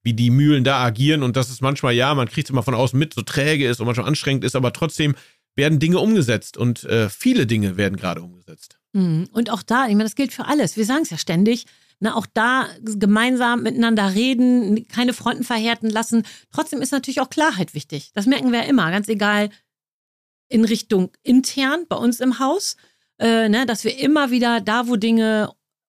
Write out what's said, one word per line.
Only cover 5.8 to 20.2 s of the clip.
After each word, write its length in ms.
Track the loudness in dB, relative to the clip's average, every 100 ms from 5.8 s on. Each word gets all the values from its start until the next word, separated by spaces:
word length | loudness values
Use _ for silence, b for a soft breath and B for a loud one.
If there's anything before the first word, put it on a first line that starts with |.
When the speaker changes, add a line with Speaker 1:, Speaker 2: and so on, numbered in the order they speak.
| 2 2
Speaker 1:
umgesetzt 580 | 2 2 2 -2 -4 -4
und, 280 | -2 -2 -2
äh, 240 | 0 0
viele 360 | 0 0 2 2
Dinge 300 | 0 0 0
werden 220 | -2 -2
gerade 240 | -6 -8
umgesetzt. 560 | -12 -20 -20 -20 -20 _ _
Speaker 2:
Mhm. 340 | 0 0 0 -2
Und 160 | -4 -4
auch 100 | -4
da, 220 | -2 -2 2
ich 60 |
meine, 140 | 2 0
das 100 | -2
gilt 160 | -4
für 120 | -4 0
alles. 320 | 2 0 0
Wir 80 | 0
sagen's 240 | 0 -2
ja 80 | -6
ständig, 480 | -2 2 4 2 -4 b b b
ne, 160 | -4 -2
auch 100 | -4
da 340 | -2 0 0 -2 -8
gemeinsam 800 | -8 0 2 4 2 2 0 0
miteinander 520 | -2 0 2 2 0 0
reden, 720 | 0 2 4 2 2 -2 -2
keine 240 | -2 -2
Fronten 300 | -2 -4 -4
verhärten 460 | -4 -2 -2 -2 -2
lassen. 340 | -2 0 0 -2 B B
Trotzdem 300 | -6 -6 -4
ist 100 | -4
natürlich 280 | -4 -4 -4
auch 100 | -4
Klarheit 440 | 0 0 0 -6
wichtig. 380 | -8 -10 -12 -10
Das 120 | -2 0
merken 260 | 2 2
wir 60 | 0
ja 20 | 2
immer, 200 | 2 2
ganz 200 | -2 -2
egal 400 | -2 0 0 -2 B _ _ _ _ _ _